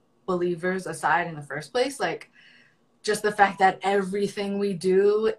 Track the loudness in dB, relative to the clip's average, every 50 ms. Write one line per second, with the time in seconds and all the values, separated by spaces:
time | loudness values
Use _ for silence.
0 | _ _ _ _ _ -4 -2 -2 0 -2 -2 -2 -2 -2 -2 -2 -4 -8 -8 -4
1 | 0 0 2 2 0 -2 -6 -10 -10 -10 -10 -10 -10 -4 -2 -2 -2 -2 -2 -4
2 | -4 -4 -4 -6 -10 -18 _ -20 -20 -20 -20 -20 _ _ _ _ _ _ _ _
3 | -4 -4 -4 0 0 -2 2 4 2 2 4 4 4 4 4 2 0 0 2 2
4 | 0 0 -2 -2 -2 -2 -2 -4 -4 -4 -2 -2 -2 -2 -4 -2 0 2 4 4
5 | 6 4 4 4 2 0 -2